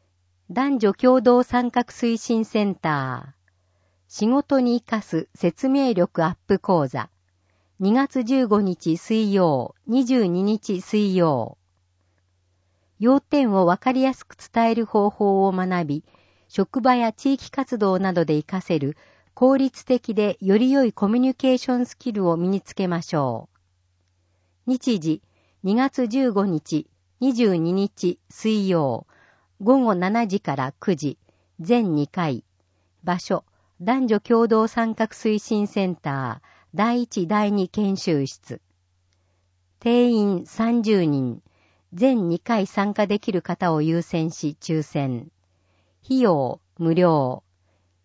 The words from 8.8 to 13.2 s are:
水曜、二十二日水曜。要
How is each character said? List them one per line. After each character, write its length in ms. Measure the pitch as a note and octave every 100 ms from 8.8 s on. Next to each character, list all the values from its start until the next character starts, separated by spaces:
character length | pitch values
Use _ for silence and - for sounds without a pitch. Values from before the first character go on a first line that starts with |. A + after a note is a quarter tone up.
| E3 E3
水 340 | - A3 G#3+
曜、 440 | G3 E3+ C3+ - - -
二 200 | B3 A#3+
十 200 | B3+ F#3+
二 180 | F3
日 380 | G3+ G#3+ - F#3
水 340 | - G#3+ G3+ F#3
曜。 440 | E3 C3 A2 - _ _ _ _ _ _ _ _ _ _ _ _ _ -
要 220 | A3+ C4+